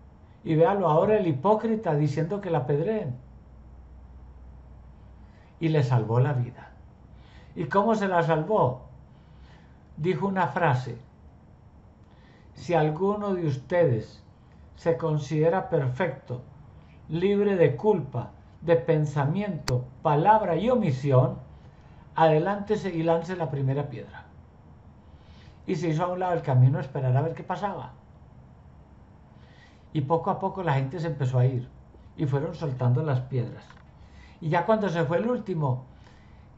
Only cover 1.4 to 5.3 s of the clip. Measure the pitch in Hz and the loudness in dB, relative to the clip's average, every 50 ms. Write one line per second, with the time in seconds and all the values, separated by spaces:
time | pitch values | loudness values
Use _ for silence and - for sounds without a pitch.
1.4 | - 196 220 214 233 226 220 220 - 175 151 147 151 143 - 160 160 175 208 196 | 2 2 2 2 2 0 -2 -2 0 0 0 2 0 0 0 -2 -2 -2 -4 -6
2.4 | 196 180 165 147 127 151 147 143 170 208 220 214 185 135 123 - - - - - | -2 -2 -2 -2 0 0 0 0 0 -2 -2 -2 -4 -6 -8 -10 -14 -20 -20 -20
3.4 | - - - - - - - - - - - - - - - - - - - - | -20 -20 -20 -20 -20 -20 -20 -20 -20 -20 -20 -20 -20 -20 -20 -20 -20 -20 -20 -20
4.4 | - - - - - - - - - - - - - - - - - - | -20 -20 -20 -20 -20 -20 -20 -20 -20 -20 -20 -20 -20 -20 -20 -20 -20 -20